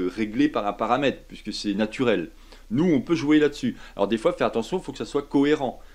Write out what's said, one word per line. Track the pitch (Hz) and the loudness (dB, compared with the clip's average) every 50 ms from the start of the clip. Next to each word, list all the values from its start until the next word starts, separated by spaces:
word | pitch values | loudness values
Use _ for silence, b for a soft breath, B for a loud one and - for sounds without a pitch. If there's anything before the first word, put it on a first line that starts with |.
| 90 92 | 0 -2
réglé | - 110 110 107 107 127 147 151 | -2 -2 -4 -2 0 2 0 2
par | - 117 104 | 2 0 -2
un | 101 101 | -2 -2
paramètre, | - 113 110 120 135 147 127 - - - - | -2 0 0 2 2 2 0 -2 -2 -8 -18
puisque | 95 - - 107 92 | -18 -14 -10 -10 -8
c'est | - - 104 98 | -6 -4 -2 0
naturel. | 101 110 107 - - 131 120 104 92 80 - - B B B B B B B | 0 0 -2 0 0 2 2 2 2 0 -4 -10 B B B B B B B
Nous, | 107 135 175 | 0 2 2
on | 185 156 127 - | 4 2 2 2
peut | - 170 | 0 -2
jouer | - 143 147 151 151 | 0 2 4 4 6
là-dessus. | 147 143 147 - 131 117 - B B B B | 4 4 0 0 -4 -4 -4 B B B B
Alors | 98 101 98 | -2 0 0
des | 113 | 0
fois, | 110 - 170 175 | 0 0 0 0
faire | - 127 | 0 -2
attention, | 110 - 117 110 - 185 185 | -2 0 -2 -4 -4 -4 -6
il | - | -6
faut | - - | -6 -10
que | - | -10
ça | 120 | -8
soit | - - 143 - | -4 -4 -4 -2
cohérent. | - - 143 139 147 151 147 139 117 - - b b b | 0 2 2 4 4 4 2 0 -4 -6 -8 b b b